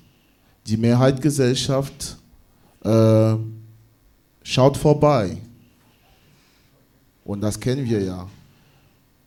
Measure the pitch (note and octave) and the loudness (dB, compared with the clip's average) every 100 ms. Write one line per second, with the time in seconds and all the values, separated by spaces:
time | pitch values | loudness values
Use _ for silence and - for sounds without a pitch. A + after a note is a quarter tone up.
0 | _ _ _ _ _ _ - A2 A#2 A#2+ | _ _ _ _ _ _ -6 -2 2 2
1 | C3 C3 D3+ C#3+ B2+ C3 - C3+ C#3 - | 2 2 -2 0 0 0 -2 -4 -4 -10
2 | - - _ _ _ _ _ _ - A2 | -14 -16 _ _ _ _ _ _ 0 4
3 | A2 A2 A2 A2 - - - _ _ _ | 4 4 2 0 -6 -14 -20 _ _ _
4 | _ _ _ _ - - C3+ C3+ D3+ C#3+ | _ _ _ _ -6 2 2 4 2 2
5 | D3 C3+ F#2 - - - _ _ _ _ | 2 2 -2 -8 -16 -20 _ _ _ _
6 | _ _ _ _ _ _ _ _ _ _ | _ _ _ _ _ _ _ _ _ _
7 | _ _ - G2+ G#2+ - B2 C3+ B2 G#2+ | _ _ -12 -6 -6 -4 -4 -4 -2 -2
8 | F#2 F2+ F#2 - _ _ _ _ _ _ | -4 -8 -14 -20 _ _ _ _ _ _
9 | _ _ | _ _